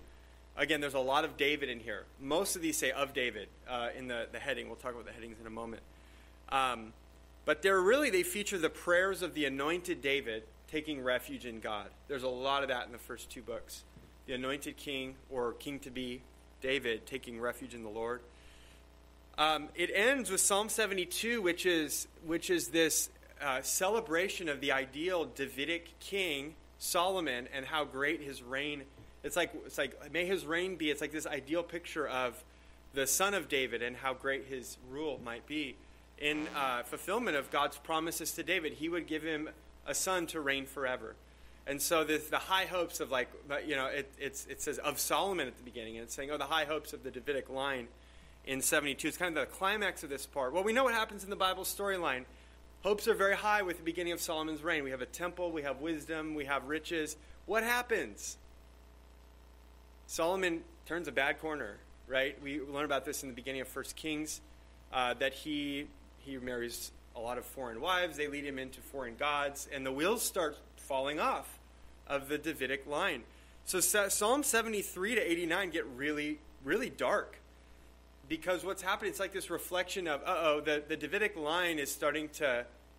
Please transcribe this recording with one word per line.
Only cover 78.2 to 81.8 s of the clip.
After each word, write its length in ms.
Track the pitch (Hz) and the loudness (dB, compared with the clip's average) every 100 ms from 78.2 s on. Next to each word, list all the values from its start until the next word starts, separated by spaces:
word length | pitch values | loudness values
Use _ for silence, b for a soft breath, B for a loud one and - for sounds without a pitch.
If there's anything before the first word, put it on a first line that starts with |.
| 135 | -6
because 380 | 160 175 180 185 | -4 0 0 0
what's 160 | 185 | -4
happening, 300 | 185 208 208 | 0 0 0
it's 80 | - | -2
like 140 | 190 | -2
this 160 | 190 160 | -2 -4
reflection 580 | 165 - 180 185 196 170 | -4 -2 0 0 0 0
of, 140 | 143 - | 0 0
uh-oh, 360 | 180 165 151 | 4 6 4
the, 220 | 151 147 147 | 4 2 2
the 100 | 156 | -4
Davidic 400 | 147 196 208 170 | 0 2 2 0
line 420 | 151 175 175 | 0 2 2
is 120 | 156 | 2